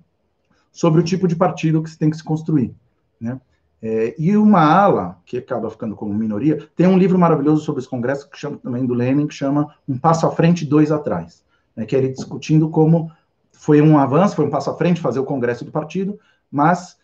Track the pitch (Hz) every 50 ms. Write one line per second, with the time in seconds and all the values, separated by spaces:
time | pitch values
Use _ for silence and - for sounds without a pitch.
0 | _ _ _ _ _ _ _ _ _ _ _ _ _ _ _ - - 170 160 170
1 | 165 - 190 180 190 175 160 165 185 165 165 - - 160 156 160 160 - - -
2 | 160 156 156 - - - 160 160 - - 160 139 113 104 - _ _ _ _ _
3 | _ _ _ - 113 113 131 131 _ _ _ _ _ _ _ _ 113 110 110 110
4 | 113 120 - - 151 180 208 214 214 208 208 175 156 151 160 190 202 190 135 104
5 | 92 90 - _ _ _ - 123 - - 131 113 110 110 - - 120 110 101 -
6 | 113 104 101 107 113 110 104 104 127 156 151 - - - _ - 170 185 190 180
7 | 185 185 185 185 175 165 160 139 135 151 156 151 151 - 143 127 123 - 135 123
8 | 113 123 139 139 - _ - - - 147 - - - 135 120 123 131 123 120 120
9 | 123 127 135 147 147 151 - - 139 139 143 147 147 - - _ _ - 135 127
10 | - - - 165 - 151 - - 160 170 175 170 160 131 143 151 151 151 156 147
11 | - 120 98 87 82 - - _ _ _ _ _ _ _ - 117 110 - 135 131
12 | 131 131 131 - - - - 127 - - 156 156 160 156 160 160 156 156 165 170
13 | 160 160 - _ _ _ _ _ _ _ _ _ - - 151 147 151 156 151 147
14 | 135 123 135 156 190 202 - - 143 - 147 135 - 139 131 - 160 175 180 160
15 | - 135 113 135 135 - 147 131 120 120 120 - 143 - - 156 147 - - 185
16 | 196 196 208 - _ _ _ _ _ _ - 139 143 165 180 180 - - - _